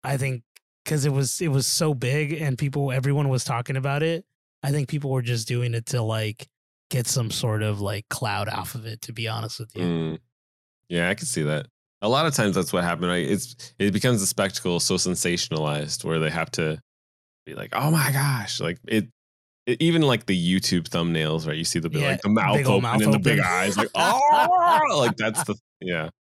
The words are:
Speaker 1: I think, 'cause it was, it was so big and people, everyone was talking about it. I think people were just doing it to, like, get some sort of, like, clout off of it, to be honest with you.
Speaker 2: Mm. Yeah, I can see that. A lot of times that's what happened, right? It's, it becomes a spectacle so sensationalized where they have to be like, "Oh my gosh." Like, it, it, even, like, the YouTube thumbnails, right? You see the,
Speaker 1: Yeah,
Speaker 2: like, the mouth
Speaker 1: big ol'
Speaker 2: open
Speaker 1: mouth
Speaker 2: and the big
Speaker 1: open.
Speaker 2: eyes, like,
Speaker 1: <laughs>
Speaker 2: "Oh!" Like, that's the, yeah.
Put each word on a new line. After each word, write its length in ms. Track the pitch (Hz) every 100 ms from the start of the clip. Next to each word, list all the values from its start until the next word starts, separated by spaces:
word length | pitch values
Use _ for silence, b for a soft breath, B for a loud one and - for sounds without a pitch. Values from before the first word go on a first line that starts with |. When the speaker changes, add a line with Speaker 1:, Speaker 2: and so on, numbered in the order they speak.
Speaker 1:
I 120 | 131 139
think, 260 | 135 127 _ _ _ _
'cause 200 | - 151
it 80 | 139
was, 280 | 135 131 -
it 80 | 175
was 180 | 139 123
so 280 | - 160
big 380 | 135 120 143 147
and 240 | 160 151 127
people, 320 | 143 139 139
everyone 360 | 127 131 139 143
was 160 | 127
talking 320 | - 120 123 135
about 260 | 135 143
it. 220 | 160 165 - _ _ _
I 80 | 143
think 160 | 143 135
people 220 | 151 143
were 120 | 131
just 240 | 120 120 110
doing 260 | 120 123
it 120 | 117 113
to, 160 | 127
like, 460 | 110 110 107 104 - _ _ _ _
get 160 | 131 117
some 240 | - 113
sort 320 | - 120 107
of, 180 | 107 104
like, 280 | 101 104 -
clout 400 | - 110 101 98
off 260 | - -
of 120 | 123 113
it, 160 | 110
to 100 | -
be 160 | 117 113
honest 320 | 110 107 -
with 100 | 110 98
you. 60 |
Speaker 2:
Mm. 360 | 90 85 80 80 _ _ _ _ _ _ _
Yeah, 220 | 85 87
I 40 |
can 120 | - -
see 160 | -
that. 240 | 73 76 71 _ _ _
A 80 | 104
lot 180 | 131 160
of 80 |
times 200 | 139 107
that's 180 | 92 85
what 100 | 92
happened, 240 | 87 82 87
right? 200 | 90 73
It's, 460 | 98 - - - _
it 140 | 101
becomes 300 | 95 127 120
a 40 | 98
spectacle 540 | - 98 - 92 87
so 140 | - 92
sensationalized 1080 | 92 87 87 87 - 78 76 73 73 -
where 140 | - 80
they 120 | 78
have 200 | 82 80
to 280 | - 80 78 _ _ _ _ _ _
be 100 | -
like, 160 | - -
"Oh 180 | - 143
my 200 | 160 135
gosh." 480 | 139 143 131 101 -
Like, 180 | 82 87 -
it, 200 | 113 98 _ _ _ _ _ -
it, 140 | 120
even, 200 | 165 165
like, 240 | 147 117 -
the 100 | 95 85 92
YouTube 280 | - 90 82
thumbnails, 580 | 87 85 82 78 80 80
right? 100 | 78
You 80 |
see 140 | 82 87
the, 100 | 80
Speaker 1:
Yeah, 180 | 78 71
Speaker 2:
like, 100 | -
the 60 | 104
mouth 260 | 107 95 104
Speaker 1:
big 100 | 131
ol' 80 |
Speaker 2:
open 80 | 98
Speaker 1:
mouth 180 | - -
Speaker 2:
and 100 | -
the 40 | -
big 220 | 147 151
Speaker 1:
open. 100 | -
Speaker 2:
eyes, 260 | - 190 202
like, 140 | -
Speaker 1:
<laughs> 40 |
Speaker 2:
"Oh!" 1000 | - 170 247 285 302 311 359 349 320 302 156
Like, 180 | 120 -
that's 280 | 110 107
the, 100 | 139 104 _ _
yeah. 280 | 92 85 78 -